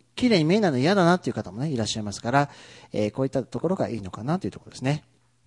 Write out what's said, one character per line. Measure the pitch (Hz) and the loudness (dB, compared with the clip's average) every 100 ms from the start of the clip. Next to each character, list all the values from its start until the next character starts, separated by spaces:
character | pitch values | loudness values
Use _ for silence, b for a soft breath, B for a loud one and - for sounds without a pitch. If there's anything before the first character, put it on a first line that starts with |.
| _ - | _ -2
綺 | 247 | 2
麗 | 208 | 4
に | |
見 | 151 202 | 4 4
え | |
な | 202 | 4
い | |
の | 127 | 2
嫌 | 139 | 2
だ | 202 | 4
な | 170 180 | 4 4
っ | |
て | - | 0
い | |
う | |
方 | 117 104 | -6 -6
も | 98 | -6
ね、 | 151 | -4
い | 131 | -2
ら | |
っ | 107 | -4
し | 113 | -4
ゃ | |
い | |
ま | 104 | -6
す | 98 | -6
か | 113 | 0
ら、 | 135 143 B B B B | 2 0 B B B B
え | - 104 | -4 -2
ー、 | |
こ | 113 | -2
う | 135 | -4
い | |
っ | |
た | 139 | -2
と | 120 123 | -4 -4
こ | 170 | -4
ろ | 190 | -2
が | 104 | -4
い | 113 | -6
い | |
の | 95 | -10
か | - | -8
な | 113 175 | -4 -4
と | 104 | -4
い | |
う | |
と | - | -10
こ | - | -16
ろ | |
で | - | -6
す | |
ね。 | 127 151 - _ _ _ | -4 -4 -6 _ _ _